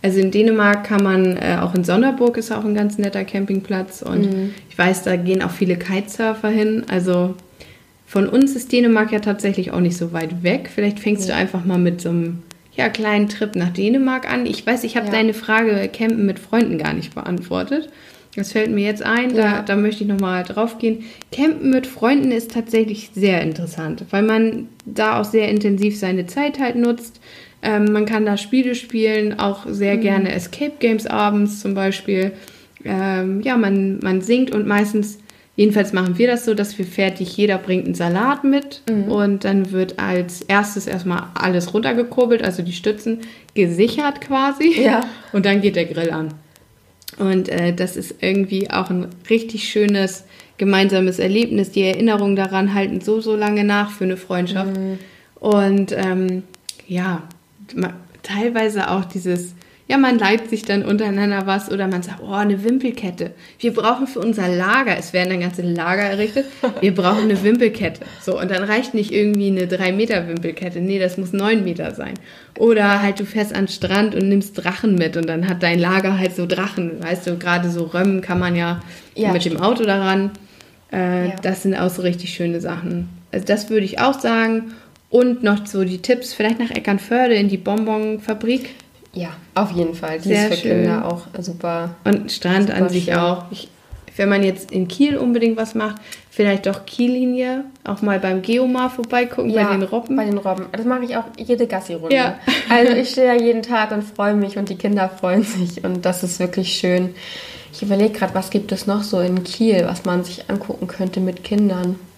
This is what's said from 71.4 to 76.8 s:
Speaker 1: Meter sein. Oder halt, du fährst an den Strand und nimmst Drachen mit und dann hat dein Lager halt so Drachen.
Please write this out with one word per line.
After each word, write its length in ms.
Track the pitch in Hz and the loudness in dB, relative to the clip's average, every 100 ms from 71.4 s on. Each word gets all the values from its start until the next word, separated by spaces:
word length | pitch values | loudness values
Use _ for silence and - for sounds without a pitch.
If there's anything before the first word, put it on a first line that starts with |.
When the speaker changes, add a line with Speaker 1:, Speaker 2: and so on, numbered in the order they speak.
| 202 220 185 | 2 2 0
Speaker 1:
Meter 280 | 170 160 | -4 -8
sein. 200 | - - - - - - - | -8 -10 -10 -14 -20 -20 2
Oder 440 | 233 214 202 202 | 4 6 4 4
halt, 180 | 202 196 | 2 0
du 60 | 202 | -4
fährst 280 | 220 214 | -2 -2
an 100 | 196 196 | -2 -4
den 20 | |
Strand 480 | - 180 190 214 - | -2 0 2 2 2
und 140 | 196 | 2
nimmst 240 | 202 196 - | 2 0 -4
Drachen 320 | 180 185 220 185 | -6 -2 2 2
mit 220 | 160 170 | 2 -2
und 100 | 165 | -2
dann 220 | 160 180 | -2 -2
hat 120 | 175 | 0
dein 160 | 175 170 | 0 2
Lager 380 | 175 190 190 196 | 2 2 2 0
halt 160 | 185 | 0
so 120 | 180 175 | -2 -2
Drachen. 580 | 185 190 - | -2 -2 -4